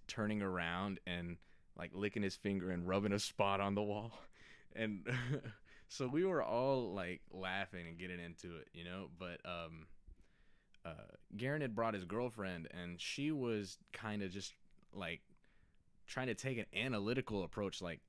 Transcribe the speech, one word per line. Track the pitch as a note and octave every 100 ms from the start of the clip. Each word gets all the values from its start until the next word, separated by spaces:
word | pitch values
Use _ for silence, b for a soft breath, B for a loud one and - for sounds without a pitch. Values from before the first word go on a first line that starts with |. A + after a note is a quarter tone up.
| -
turning | - G#2+ G#2+
around | G2 F2+ E2+ F2 G2+ F#2+ F2+
and, | F2 F2 E2+ b b b -
like, | E2+
licking | F#2 G2+ A2
his | G2 -
finger | G#2 G2 F2+
and | F2 F2
rubbing | G2 G2+
a | G2+
spot | - - G2 G2
on | G2 G2+
the |
wall. | G#2 G#2 A2+ -
<laughs> | - - - - - -
And | A2 G2 A#2
<laughs> | B2 B2 D3 A2+ - - - -
so | - B2+
we | D3
were | F#3+ D#3
all, | - A#2 C3 C3 A2
like, | G2 F2+ F2 -
laughing | F#2 F#2 F#2+ G2 F2+ E2
and | E2+
getting | F#2 F2
into | E2+ E2 F2 D#2+
it, | -
you | E2+
know? | F2 F#2+ D#2 E2+
But, | F2+ F2
um, | F2 F2 E2 D#2+ D#2 - - b b b b b b - E2+
uh, | D2+ G#1 - - G2+
Garen | B2+ D3+
had | C3 G#2+
brought | A2+ G2+
his | F2+
girlfriend, | G#2+ B2 A2+ F#2+ F2 D#2+
and | F2 F2 F2
she | - - D3
was | D3+ A#2+ A2 F#2+ - -
kinda | - A2 G#2 F#2+
just, | F#2+ - - - - -
like, | G2 E2+ E2 - - b b b b - - -
trying | - B2+
to | G#2
take | C3 A#2
an | - G2+
analytical | C3 A2 G#2 B2+ A2+ G2+
approach, | E2+ - G2 -
like, | F2 D#2+